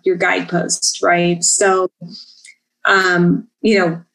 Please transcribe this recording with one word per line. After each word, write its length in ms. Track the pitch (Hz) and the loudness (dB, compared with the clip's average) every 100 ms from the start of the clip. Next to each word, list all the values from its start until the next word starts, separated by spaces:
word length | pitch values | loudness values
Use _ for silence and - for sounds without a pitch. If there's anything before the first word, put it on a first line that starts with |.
your 120 | 185 180 | -2 0
guidepost, 840 | 185 180 170 175 170 - - - | 0 -2 -2 -4 -4 -4 -4 -2
right? 400 | 180 175 175 170 | 0 2 0 0
So, 440 | - - 196 190 185 - 170 - - - - _ _ _ - | 0 0 2 2 -2 -6 -18 -18 -20 -20 -20 _ _ _ 0
um, 600 | 196 185 175 175 - - - | 2 2 2 2 2 -4 -4
you 180 | 214 202 | 0 2
know, 240 | 175 170 - | 0 -4 -12